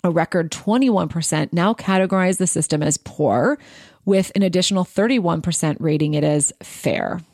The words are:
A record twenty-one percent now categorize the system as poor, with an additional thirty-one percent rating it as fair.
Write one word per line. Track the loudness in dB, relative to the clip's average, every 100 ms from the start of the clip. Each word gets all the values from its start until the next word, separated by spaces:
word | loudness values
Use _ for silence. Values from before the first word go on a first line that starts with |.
A | 0
record | 0 0 -2 -2
twenty-one | -6 0 2 2 2 0
percent | -4 -2 -2 -2
now | 0 0
categorize | 0 0 0 2 2 0 0
the | -2
system | -2 -2 0
as | 0 -2
poor, | -6 -2 0 2 2 0 -8 -20 -20 _ 0
with | 2 2
an | 0
additional | 2 2 0 0
thirty-one | -2 0 2 2 0 -2
percent | -2 -2 -2 -2
rating | 0 0 0
it | 0
as | 2 2 0 -4
fair. | -20 -6 -4 -2 -4 -6 -10